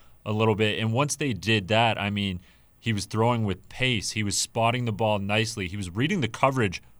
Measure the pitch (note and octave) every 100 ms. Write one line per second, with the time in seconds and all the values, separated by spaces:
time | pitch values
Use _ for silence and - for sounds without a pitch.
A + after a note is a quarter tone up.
0 | - - - G#2+ A2 G#2 G#2+ F2+ A2 A2+
1 | C#3+ - D3 G2+ F2+ A2 F2+ G#2+ A#2 G#2
2 | G2+ G2+ G2+ F2+ - _ _ _ - G#2
3 | F#2 G#2+ A2+ A#2+ G#2+ F#2 - - B2+ A#2
4 | - A2 G#2 F#2 - A#2+ A2+ B2 A#2+ G2+
5 | A2 G#2 G2 G#2+ A2 G#2+ F#2 G#2 F2+ F2
6 | C#3 G3 A2+ - C3+ C3 G#2 E2+ - -